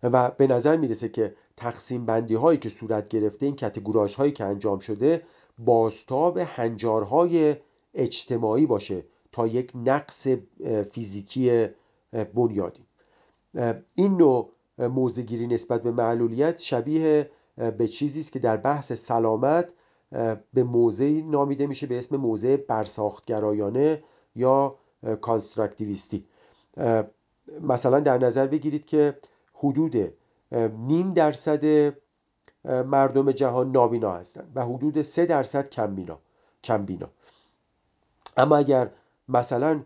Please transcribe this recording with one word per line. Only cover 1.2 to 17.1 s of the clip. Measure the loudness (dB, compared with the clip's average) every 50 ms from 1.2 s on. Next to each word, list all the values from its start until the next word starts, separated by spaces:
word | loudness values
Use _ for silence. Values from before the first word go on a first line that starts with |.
| -4 -4 -4 _ _ _ _
تقسیم | -10 -10 -10 -8 -8 -10 -8 -8 -6 -4
بندی | 0 0 0 0 0 -2
هایی | 2 4 4 2 2
که | -2 -6
صورت | -10 -10 -6 -4 -4 -4 -4 -2
گرفته، | -2 0 0 0 -2 -2 -4
این | -4 -4
کتگورایز | -2 -6 -6 -6 -6 -8 0 2 2 2 2 0
هایی | 0 0 0 0
که | -2 -4
انجام | -4 -4 -4 -2 -2 -4 -4
شده، | -4 -8 -6 0 2 2 2 0 -2 -12 _ _ _ _ _ -6
بازتاب | 0 2 4 4 4 2 -2 -6 -8 -6 -2 0 0 0 0 0
هنجارهای | -6 -6 -4 -4 -4 -4 -4 -2 -2 0 0 0 0 0 2 2 2 4 4 2 2 2 0 -2 -6 _ _ _ _ _ _
اجتماعی | -4 -4 -2 -4 -6 -6 -4 -4 -2 0 0 2 2 2
باشه | 2 2 -2 -2 -6 -8 -8 -8 _ _ _ _ _ -6
تا | -2 -2
یک | 0 0 -2 -4 -4 -10
نقص، | -4 0 0 0 0 0 -6 -10 -6 -2
اه، | -2 -2 -2 -2 _ _ _ -6 -4 -2 -2 -2
فیزیکی، | -4 -8 -12 -10 -10 -10 -12 -12 -10 -6 0 0 2
اه، | 4 4 2 0 -4 _ _ _ _ _ _ _ -6 -6 -6
بنیادی. | -4 0 0 0 0 0 -2 -4 -4 -8 -14 -20 _ _ _ _ _ _ _ _ _ _ _ _ _ _
اه، | -4 -2 -2 -2 -4 -8 _ _
این | 2 2 2 4
نوع، | 6 6 6 6 4 0 -4 _ _ _ _ _ -4
اه، | -4 -2
موضع‌گیری | 0 0 0 0 -2 -4 -8 -6 -6 -6 -4
نسبت | -2 -2 -2 -2 -2 -4 -2 -2
به | -2
معلولیت | -2 0 0 0 0 0 0 -2 0 0 0 0 -2 -4
شبیه، | -6 -4 -4 -2 -2 -2 -2 0 2 2